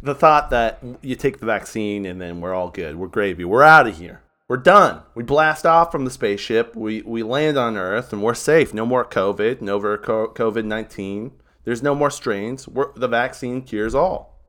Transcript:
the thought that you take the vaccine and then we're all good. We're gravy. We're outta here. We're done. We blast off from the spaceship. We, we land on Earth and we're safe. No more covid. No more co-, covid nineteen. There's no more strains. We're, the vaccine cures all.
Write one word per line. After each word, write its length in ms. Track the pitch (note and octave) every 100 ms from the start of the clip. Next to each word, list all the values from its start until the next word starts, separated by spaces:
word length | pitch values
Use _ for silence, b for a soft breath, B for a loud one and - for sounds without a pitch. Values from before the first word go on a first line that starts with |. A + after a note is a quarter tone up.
the 100 | C3+
thought 380 | C#3 D#3+ D3+ D3
that 320 | B2 A2+ - B2 B2
you 140 | C3+ B2+
take 240 | C#3 -
the 80 | A2
vaccine 580 | G#2 - A2 G#2 G#2 G2
and 160 | F2+
then 180 | F2+ F2
we're 120 | F2
all 160 | F#2 F2+
good. 260 | F2 E2 D#2+
We're 120 | F#2
gravy. 360 | A2+ G2+ F2
We're 200 | F2 A2+
outta 260 | D3+ D#3 A#2+
here. 320 | E2 F2 - _ _ -
We're 100 | B2+
done. 440 | E3 G3+ D#3+ - - A#2
We 80 |
blast 420 | A#2+ C#3+ D#3 D3+ E3+
off 260 | E3 E3+
from 140 | D#3+ B2+
the 60 |
spaceship. 640 | B2+ A2+ G2+ - A2+ A2+ A2
We, 260 | G#2+ A2
we 220 | G#2+ A#2
land 340 | A2 C3+ D#3 C#3+
on 180 | A#2 G#2+
Earth 380 | F#2 G#2+ B2
and 80 | G#2
we're 140 | G#2+ A#2
safe. 400 | - D#3+ C3+ G#2+
No 100 | A#2
more 180 | B2
covid. 580 | A#2+ - G2 G2+ G#2+ C3
No 180 | G#2 G2+
more 160 | G#2 G#2
co-, 300 | - A2 A2
covid 360 | - A2+ G#2+ G#2+
nineteen. 680 | G#2+ A2 - G2 G2+ A#2+ - _ _
There's 180 | - A#2+
no 140 | C#3+ C#3+
more 160 | C#3+
strains. 560 | - B2+ G2+ G#2+ C3 -
We're, 260 | A#2 C#3
the 140 | - B2
vaccine 560 | A#2 B2+ - B2 B2+
cures 320 | C3 G#2 A2 C3
all. 440 | F#3 D#3 - -